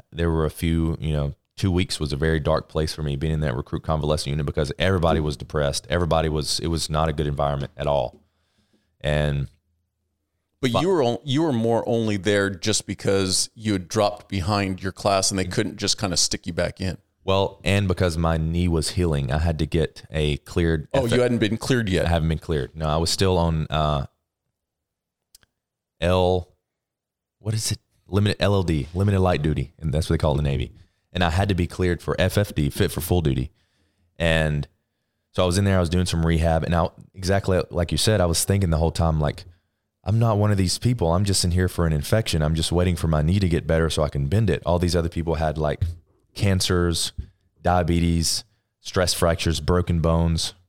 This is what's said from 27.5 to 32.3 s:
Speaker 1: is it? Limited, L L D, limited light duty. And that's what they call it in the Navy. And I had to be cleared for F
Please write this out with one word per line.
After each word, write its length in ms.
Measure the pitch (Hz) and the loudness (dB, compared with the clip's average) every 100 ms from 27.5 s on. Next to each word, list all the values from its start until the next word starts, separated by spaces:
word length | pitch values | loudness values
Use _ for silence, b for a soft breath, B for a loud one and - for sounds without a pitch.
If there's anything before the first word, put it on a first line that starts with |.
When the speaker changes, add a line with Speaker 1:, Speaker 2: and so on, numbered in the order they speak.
Speaker 1:
is 180 | 110 - | -4 -4
it? 80 | 98 _ _ - | -6 _ _ -2
Limited, 300 | 95 101 - | 2 2 2
L 140 | 101 101 | 2 2
L 80 | |
D, 240 | 87 78 67 | 2 0 -2
limited 260 | 90 101 95 | 0 2 4
light 220 | 92 82 | 2 2
duty. 320 | 78 69 69 - | 0 0 -4 -6
And 140 | 80 | -4
that's 160 | 73 - | -2 0
what 60 | 82 | 0
they 60 | |
call 100 | 80 71 | 0 0
it 40 | |
in 40 | |
the 60 | 73 | 0
Navy. 220 | 67 60 - b b b | -2 -4 -10 b b b
And 100 | 87 | -2
I 60 | 87 | 0
had 200 | 82 101 | 2 2
to 60 | 90 | 0
be 120 | 85 | -2
cleared 340 | - 90 82 | 0 -2 0
for 140 | - - | -2 0
F 180 | 92 | 0